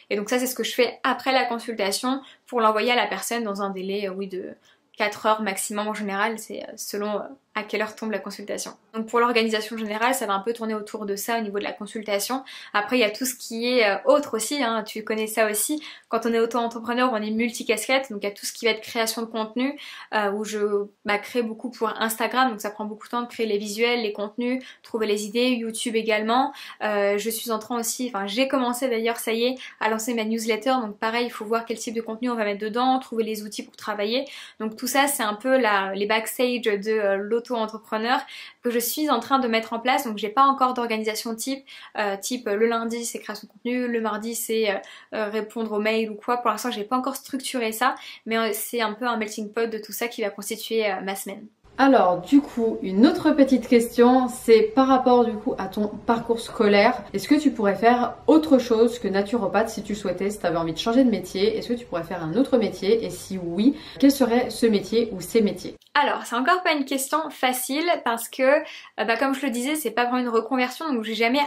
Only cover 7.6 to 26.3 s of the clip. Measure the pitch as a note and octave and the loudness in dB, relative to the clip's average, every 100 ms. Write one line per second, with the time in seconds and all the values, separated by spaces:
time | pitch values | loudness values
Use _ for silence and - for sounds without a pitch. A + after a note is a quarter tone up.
7.6 | G#3 G#3 G#3+ - A3 G3 G3+ G3 G3+ G3+ | -4 -4 -4 -6 -6 -6 -8 -12 -8 -8
8.6 | - - _ A3+ A3 A#3 A#3+ A#3 A3+ G#3+ | -10 -14 _ -8 -2 2 4 4 2 0
9.6 | G#3+ A3+ G#3+ G#3+ A#3+ C4 G3+ G3 A#3 A#3 | -2 -8 -6 0 0 0 0 -2 -2 -4
10.6 | A3 G#3+ G#3 G#3+ G#3 G3 A#3+ A3+ G#3 G3+ | -4 -4 -6 -8 -6 -4 -2 -2 -2 -4
11.6 | G3+ - G#3 A3+ G#3+ G3+ - C4+ - - | -6 -8 -10 -10 -4 -2 -2 -6 -8 -16
12.6 | - G#3 G#3 B3+ G#3 - B3+ - - A3+ | -4 -2 2 2 2 0 -6 -6 -10 -4
13.6 | A#3+ B3 G#3 G3 C4+ C#4+ C#4+ A3 - D4 | 2 4 4 4 4 4 2 -4 -2 -2
14.6 | A3+ A3 G#3 A3 G#3+ A3 G#3+ A#3 G#3+ G#3 | 0 -2 -4 -8 -4 -4 0 2 2 0
15.6 | - D4+ - - - A3+ A#3 A3+ A#3 A#3+ | -2 -4 -6 -18 -4 -2 2 2 2 0
16.6 | A#3 A#3 A3+ A#3+ B3+ G#3+ G#3+ A3 A#3 - | -2 -4 -4 0 0 0 -2 0 -2 -2
17.6 | B3 G#3+ - C4 C4 G3+ G3+ G3+ - - | -2 -2 2 0 0 -6 -6 -6 -10 -2
18.6 | A3+ A3 - A#3 A3+ A#3 A3+ A3+ A3 B3 | 0 0 -4 -4 -2 -4 -6 -6 -4 -2
19.6 | C4+ C#4+ - - - G#3+ G3+ G#3 G3+ G#3+ | -4 -4 -14 -18 -4 0 0 -2 -4 -2
20.6 | G#3 G3+ G#3 _ G#3 G3+ - B3 A3 A3 | 0 0 -2 _ -2 -2 -2 -2 -2 -4
21.6 | B3 - A3 G#3+ A3+ A3 A3+ B3 C4 G#3 | -10 -4 -4 -2 -2 -2 0 2 2 0
22.6 | G#3 G#3 G#3 G#3+ - A#3+ A#3+ - A3 G3+ | -6 -6 -10 -10 -8 -6 -6 -4 -2 -2
23.6 | G#3+ G#3 A#3+ A#3+ G#3 G#3 G#3 A#3+ B3 B3+ | -2 0 0 0 -2 -4 -6 -4 -2 -4
24.6 | - - - A3+ G#3+ G#3 G#3 A#3+ B3+ A#3+ | -6 -20 -8 -2 0 0 -2 0 2 0
25.6 | A3+ A3+ B3 A3 A3 G#3+ A3 | -2 -6 -2 -2 0 0 2